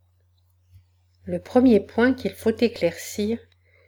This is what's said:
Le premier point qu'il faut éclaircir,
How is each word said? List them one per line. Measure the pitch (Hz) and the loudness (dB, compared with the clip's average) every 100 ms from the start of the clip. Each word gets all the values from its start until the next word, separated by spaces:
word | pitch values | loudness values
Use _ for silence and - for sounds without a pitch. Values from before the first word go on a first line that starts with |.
| _ _ _ _ _ _ _ - _ _ _ _ | _ _ _ _ _ _ _ -20 _ _ _ _
Le | 185 175 | -10 -10
premier | - 254 254 214 | 0 4 6 4
point | - - 254 | 2 0 0
qu'il | 262 190 | 0 -6
faut | - 226 220 | -4 -4 0
éclaircir, | 233 - 170 - - - 208 233 - _ _ _ | -2 0 -4 -4 -12 -6 -6 -6 -10 _ _ _